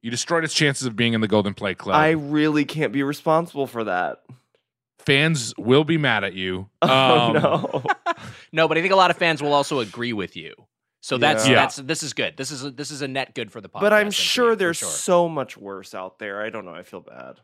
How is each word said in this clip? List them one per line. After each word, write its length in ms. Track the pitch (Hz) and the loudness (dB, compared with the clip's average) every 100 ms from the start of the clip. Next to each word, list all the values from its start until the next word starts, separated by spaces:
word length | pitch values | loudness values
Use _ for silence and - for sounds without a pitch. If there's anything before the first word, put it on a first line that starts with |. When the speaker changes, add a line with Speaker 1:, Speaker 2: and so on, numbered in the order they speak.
Speaker 1:
you 80 | 117 | -8
destroyed 320 | 120 - 170 | -8 -2 -2
its 100 | 160 | -2
chances 320 | - 147 135 131 | 0 0 0 -6
of 100 | 107 | -2
being 180 | 117 | 0
in 80 | 113 | 0
the 60 | 110 | 2
Golden 260 | 107 101 95 | 2 2 -4
Plate 220 | 101 90 | -6 -6
Club. 160 | - 151 | 0 2
Speaker 2:
I 160 | 156 | 2
really 540 | 160 143 151 156 151 143 | 0 0 0 2 2 0
can't 280 | 156 143 | -2 -2
be 80 | 135 | -2
responsible 600 | 139 147 - 160 170 143 135 | -4 -4 0 0 0 -6 -6
for 180 | 117 110 | -4 -2
that. 360 | 90 82 62 _ 123 _ _ _ _ _ _ | -2 -2 -6 _ -20 _ _ _ _ _ _
Speaker 1:
Fans 540 | - 139 156 156 113 - | 2 4 4 0 -4 -6
will 260 | 107 135 | 4 4
be 140 | 156 165 | 4 2
mad 260 | 143 110 | 2 0
at 100 | 98 | -2
you. 360 | 95 92 92 98 _ | -4 -4 -4 -8 _
Speaker 2:
<laughs> 60 | |
Oh, 80 | - | 2
Speaker 1:
Um, 440 | 131 131 123 120 | 4 6 4 4
Speaker 2:
no. 500 | 131 143 165 - 143 123 | 2 2 0 -2 -6 -4
Speaker 3:
<laughs> 40 | 370 - 339 - - - | -4 -4 -8 -10 -20 -8
No, 160 | 160 160 | 0 2
but 100 | 160 | 2
I 40 | |
think 120 | 180 | 2
a 40 | 190 | 4
lot 120 | 185 | 4
of 80 | 165 | 4
fans 240 | 175 156 | 0 0
will 120 | 147 | 2
also 260 | 143 143 143 | 2 2 -2
agree 340 | 110 117 120 | -4 -6 -6
with 220 | 110 90 87 | -4 -6 -10
you. 180 | 78 - _ _ _ _ | -16 -20 _ _ _ _
So 160 | - 127 | -6 0
that's, 280 | 143 113 131 | 2 4 4
Speaker 2:
Yeah. 60 | |
Speaker 1:
Yeah. 60 | 117 | 4
Speaker 3:
that's, 140 | - - | 4 -4
this 260 | 135 160 | -8 -6
is 100 | 151 | -6
good. 240 | - 123 151 | -4 -6 -6
This 140 | 135 | -10
is 120 | 143 | -10
a, 60 | 139 | -12
this 200 | 123 139 | -12 -12
is 100 | 147 | -8
a 60 | 139 | -6
net 260 | 135 131 | -6 -8
good 180 | - 107 | -8 -10
for 80 | 120 | -12
the 80 | 101 | -16
podcast 120 | - | -2
Speaker 2:
But 120 | 202 | 2
I'm 120 | 214 208 | 4 2
Speaker 3:
and 80 | 202 | 0
for 60 | |
Speaker 2:
sure 240 | - - 240 | 0 2 2
Speaker 3:
you, 60 | |
for 40 | 220 | 2
Speaker 2:
there's 200 | 180 170 | 0 -2
Speaker 3:
sure. 120 | 170 | -6
Speaker 2:
so 380 | - - 175 170 | -6 2 4 4
much 300 | 156 127 - | -2 -8 -10
worse 380 | 98 95 95 101 | -14 -14 -14 -12
out 240 | 92 _ | -12 _
there. 220 | 107 98 | -10 -8
I 60 | 107 | -8
don't 140 | 110 92 | -8 -14
know. 100 | 85 | -16
I 80 | |
feel 160 | 92 90 | -16 -18
bad. 380 | 80 60 64 64 | -18 -18 -18 -18